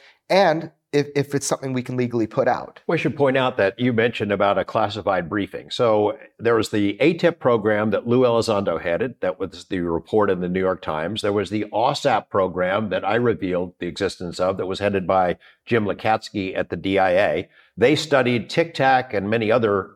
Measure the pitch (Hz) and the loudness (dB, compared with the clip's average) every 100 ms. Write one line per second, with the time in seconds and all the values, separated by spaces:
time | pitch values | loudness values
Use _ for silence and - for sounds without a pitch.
0 | - _ - 180 190 160 156 - _ 147 | -20 _ 0 4 4 2 -4 -14 _ -2
1 | 143 143 139 143 - 156 135 127 123 127 | 0 -2 -2 -4 -2 -4 -4 -4 -4 -2
2 | 123 120 107 - 123 - - - - 170 | -2 0 -2 0 0 0 -4 -10 -4 -2
3 | 151 117 139 131 127 117 98 - 123 113 | 0 2 2 2 2 2 0 2 0 2
4 | 117 - 104 101 101 95 - 117 107 104 | 0 0 -2 2 2 2 0 -2 -2 -2
5 | 101 92 85 104 95 - 69 - 120 107 | -2 -2 -2 -4 -4 -8 -10 0 2 4
6 | 104 - - - 107 117 110 107 101 101 | 2 -2 -12 -6 0 2 2 0 0 2
7 | 139 175 175 160 135 120 104 104 110 98 | 2 2 0 2 2 2 2 0 0 0
8 | 120 120 123 117 110 104 98 80 87 85 | 0 2 4 2 2 0 0 -2 -2 -2
9 | 127 - 92 - 92 85 - 95 87 82 | -4 -4 -6 -4 -8 -10 -8 -6 -2 -4
10 | - 110 104 92 90 92 92 92 - 78 | -2 0 2 0 -2 -2 -2 -2 -4 -6
11 | 82 107 107 101 92 104 104 104 123 143 | -4 -4 -2 -2 -2 -4 -4 -2 -2 0
12 | 139 110 - 104 95 90 90 98 110 92 | 0 -2 0 0 0 0 -2 0 -2 -2
13 | 95 113 120 98 95 87 90 - 87 80 | 0 0 0 0 -2 -2 -4 -6 -10 -4
14 | 95 - 90 80 90 98 92 92 101 98 | -6 -4 -10 -4 -2 -2 -4 -4 -2 0
15 | 87 95 90 85 _ _ - 120 101 87 | 2 2 2 -2 _ _ -2 0 0 -2
16 | 113 110 - 107 95 90 92 92 92 95 | 0 -2 -2 -6 -4 -4 -6 -4 0 2
17 | 92 90 101 78 101 _ _ - 120 147 | 4 4 2 0 -6 _ _ 2 4 4
18 | - 139 123 123 - - 160 - 135 127 | 2 2 2 0 -2 -2 -2 0 2 2
19 | 123 104 98 113 107 120 113 101 92 | 0 -4 -2 0 2 2 2 0 -2